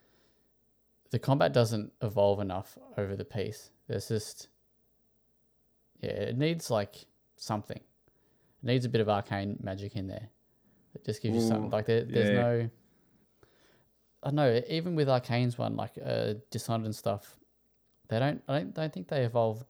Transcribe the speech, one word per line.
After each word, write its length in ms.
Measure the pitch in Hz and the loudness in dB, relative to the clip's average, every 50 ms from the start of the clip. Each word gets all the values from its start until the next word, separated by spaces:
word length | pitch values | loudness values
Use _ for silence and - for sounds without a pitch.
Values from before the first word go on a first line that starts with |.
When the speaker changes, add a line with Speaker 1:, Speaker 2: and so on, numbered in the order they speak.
| _ _ _ _ _ _ _ _ _ _ _ _ _ _ _ _ _ _ _ _ _ _ | _ _ _ _ _ _ _ _ _ _ _ _ _ _ _ _ _ _ _ _ _ _
Speaker 1:
the 100 | - 117 | -4 -2
combat 320 | - - 135 147 165 156 139 | 2 2 4 4 4 4 4
doesn't 380 | 123 117 107 117 107 104 - - - | 4 4 4 2 -2 -4 -6 -8 -6
evolve 380 | - 107 101 104 101 101 101 101 | -6 -2 2 4 6 6 4 2
enough 380 | 101 95 90 95 - - - - - - - | 0 -4 -4 -6 -8 -10 -14 -20 -20 -10 -6
over 180 | - 101 95 101 | -4 -4 -4 -4
the 100 | 101 104 | -6 -8
piece. 460 | - - 107 95 104 107 - - - _ _ _ | -6 -6 -6 -4 -6 -6 -10 -16 -20 _ _ _
There's 200 | - 117 104 - | -6 -6 -6 -4
just, 400 | - 117 107 - - - - - - _ _ _ _ _ _ _ _ _ _ _ _ _ _ _ _ _ _ _ _ _ _ _ _ _ _ _ _ _ _ | -4 -4 -4 -4 -6 -12 -16 -18 -20 _ _ _ _ _ _ _ _ _ _ _ _ _ _ _ _ _ _ _ _ _ _ _ _ _ _ _ _ _ _
yeah, 100 | - - | -8 -6
it 260 | 104 101 104 - 117 | -4 -4 -4 -2 -2
needs, 320 | 127 143 165 170 165 - - | 0 0 0 0 -2 -2 -2
like, 260 | 120 107 101 - - - - - _ _ _ _ _ | 0 0 -2 -2 -8 -16 -20 -20 _ _ _ _ _
something. 420 | - - - 113 104 104 - - - | -12 -6 -4 -4 -4 -4 -6 -12 -14
It 840 | - _ _ _ _ _ _ _ _ _ _ _ _ _ _ _ - | -14 _ _ _ _ _ _ _ _ _ _ _ _ _ _ _ -2
needs 200 | 120 123 127 123 | 0 0 2 2
a 40 | 120 | 2
bit 120 | 123 113 | 2 2
of 80 | 107 107 | 4 4
arcane 480 | 104 101 101 - 101 98 98 101 101 - | 2 2 0 -2 -4 -4 -2 -4 -6 -6
magic 340 | - 101 95 98 101 101 - | -6 -6 -6 -6 -8 -8 -8
in 120 | 101 92 | -6 -6
there. 220 | 95 101 104 110 - - _ _ _ _ _ _ _ _ _ _ _ - | -6 -8 -10 -12 -14 -18 _ _ _ _ _ _ _ _ _ _ _ -20
It 100 | - - | -10 -8
just 160 | - 107 - | -6 -6 -4
gives 140 | - 110 110 | -2 0 2
you 60 | 117 | 2
something. 260 | 113 113 110 107 107 104 | 2 2 2 0 0 0
Speaker 2:
Ooh, 20 | |
Speaker 1:
Like, 140 | 104 107 107 | -2 0 2
there, 160 | - 113 117 113 | 2 2 2 2
there's 260 | 113 - 117 110 104 | 2 2 2 4 4
Speaker 2:
yeah. 120 | 101 101 | 4 4
Speaker 1:
no, 280 | 120 120 120 117 117 117 - _ _ _ _ _ _ _ _ _ _ _ _ _ - _ _ _ _ _ _ _ _ _ _ _ _ _ _ _ - | 4 4 2 0 0 -2 -6 _ _ _ _ _ _ _ _ _ _ _ _ _ -20 _ _ _ _ _ _ _ _ _ _ _ _ _ _ _ -4
I 40 | |
don't 80 | 139 143 | -2 2
know, 260 | 151 147 127 113 120 - | 4 4 6 4 4 2
even 280 | - 160 160 165 180 175 | 0 -2 -2 -2 0 0
with 120 | 156 147 135 | 2 4 4
Arcane's 480 | 131 123 127 - 117 120 123 120 117 | 4 2 2 2 2 2 2 2 0
one, 180 | - 117 110 110 | -2 -2 -2 -2
like, 220 | 107 107 113 - - - | -4 -6 -6 -8 -8 -4
uh, 300 | 123 117 113 110 113 107 110 - _ | -2 -2 0 0 -2 -2 -4 -8 _
Dishonored 340 | - 117 - - 117 113 110 | -8 -6 -4 -2 -2 -2 -2
and 100 | 110 107 | -4 -6
stuff, 420 | - - 107 101 104 - - - - _ _ _ _ _ _ _ _ _ _ _ _ _ - | -4 -4 -4 -4 -4 -6 -12 -20 -20 _ _ _ _ _ _ _ _ _ _ _ _ _ -4
they 100 | 110 113 | -2 0
don't, 220 | 131 147 147 - - | 0 0 -2 -4 -4
I 120 | - 139 151 | -2 -2 -2
don't, 140 | 180 202 - | -2 -4 -6
don't 180 | 160 156 156 - | -6 -6 -6 -6
think 140 | 185 180 | -8 -8
they 160 | - 156 143 123 | -4 -2 0 0
evolve 400 | 113 117 120 113 113 110 113 127 | 2 2 2 2 2 0 -2 -8